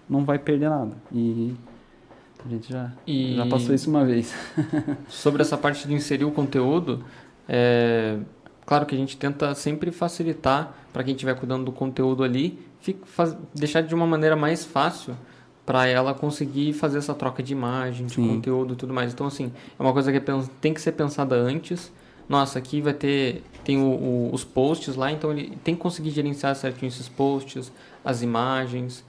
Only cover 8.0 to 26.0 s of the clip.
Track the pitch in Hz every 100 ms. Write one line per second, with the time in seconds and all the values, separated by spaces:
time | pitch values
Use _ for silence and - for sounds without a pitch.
8 | 110 107 104 - - - - 147 143 135
9 | 135 - 143 143 151 139 - 156 175 170
10 | 175 - 165 160 - 135 156 - - -
11 | 131 131 131 127 123 131 131 127 135 131
12 | 131 131 131 123 165 - - - - 190
13 | - - 170 156 - 160 147 165 160 165
14 | 165 160 156 156 147 170 - 139 156 170
15 | - 123 - - - _ - 127 127 127
16 | 131 135 147 147 139 135 147 147 156 143
17 | 143 147 131 123 127 139 120 131 127 123
18 | 123 123 117 110 123 127 127 123 127 131
19 | 120 120 139 139 127 123 - - 131 131
20 | 135 139 139 135 131 - 156 156 - 156
21 | 147 147 139 123 123 147 160 175 - -
22 | - - - 139 135 135 123 147 147 143
23 | 139 139 131 - - - - 139 135 131
24 | 131 123 120 123 - - 135 160 - 131
25 | 131 151 156 151 143 - - 170 185 175